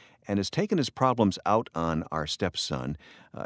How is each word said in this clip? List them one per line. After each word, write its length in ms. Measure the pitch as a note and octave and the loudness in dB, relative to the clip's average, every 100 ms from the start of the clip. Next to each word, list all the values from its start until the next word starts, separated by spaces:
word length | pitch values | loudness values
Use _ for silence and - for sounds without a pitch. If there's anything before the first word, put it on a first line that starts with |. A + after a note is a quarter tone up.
| - _ - | -20 _ -4
and 140 | G2+ | -2
has 100 | G2 | 0
taken 280 | - G#3 F#3+ | -2 0 0
his 120 | B2 | 0
problems 480 | - C3 A#2+ G#2 - - | 2 0 4 4 4 2
out 240 | G#2+ - E2 | 2 0 -4
on 300 | E2 D#2+ E2 | 0 -2 -2
our 160 | D#2 D#2 | -4 -4
stepson. 720 | - F#2+ - - C#2 B1+ D#2 - - - | -2 -2 -2 -4 -4 -4 -8 -12 -20 -18
Uh, 80 | - | -12